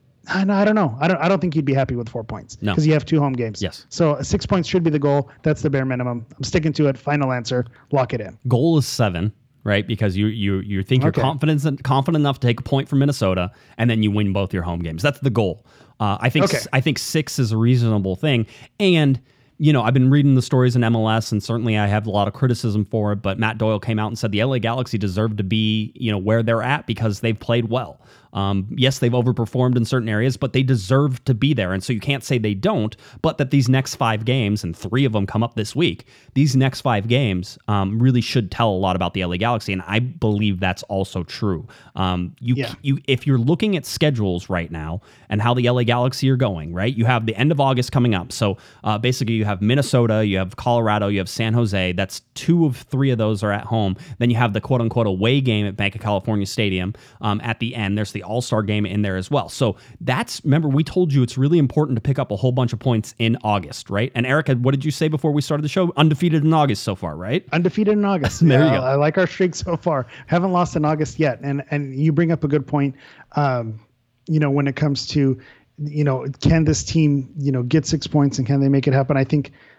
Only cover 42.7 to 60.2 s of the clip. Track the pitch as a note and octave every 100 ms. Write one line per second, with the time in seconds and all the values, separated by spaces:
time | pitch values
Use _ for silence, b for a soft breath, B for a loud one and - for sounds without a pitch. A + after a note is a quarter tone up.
42.7 | - C#3+ C#3 - B2+ C#3+ C3 A#2+ E3+ G#3+
43.7 | F3 - - D3+ B2 G2+ F2 - F2+ E2
44.7 | D#2+ D#2 F2+ b b b G#2 A#2 B2 A#2+
45.7 | B2 A#2+ A#2+ B2 - C3 B2+ A#2+ F2 D#2
46.7 | F2 A2 A2+ A#2 B2 A2+ A2 C#3+ D3 C3+
47.7 | B2+ B2 C3 A#2+ G2 F2 - G#2 - B
48.7 | B G#2+ G#2+ B2 B2+ A2 A2+ G#2 F#2 G#2
49.7 | C#3 C#3 C3 A#2 G#2+ G#2+ F#2+ F#2 - B2
50.7 | A#2+ A2+ G#2 G#2 G2+ F2+ - A2+ A#2+ A2+
51.7 | F#2+ F2+ F2+ F#2+ - - - - E3+ D#3
52.7 | B2 - C3 C#3 A#2 A2 G#2 G#2+ G2+ -
53.7 | A2+ G2 F#2 B B A#2+ A2+ A#2+ G#2 -
54.7 | B2+ A#2 A#2+ G#2+ F#2 A2+ C#3 C3 G#2+ G2+
55.7 | G2+ G2+ G#2 G#2+ G2+ - G#2 G2 - G2+
56.7 | F#2 F#2 B B B G#2+ G#2 A2+ A2 A2+
57.7 | A#2+ G2 G#2 G#2 G2+ F2+ A#2 - A2 G#2
58.7 | G#2 G#2 G#2 G2+ F#2 F#2 C#3 E2+ - A#2
59.7 | B B B B2+ C3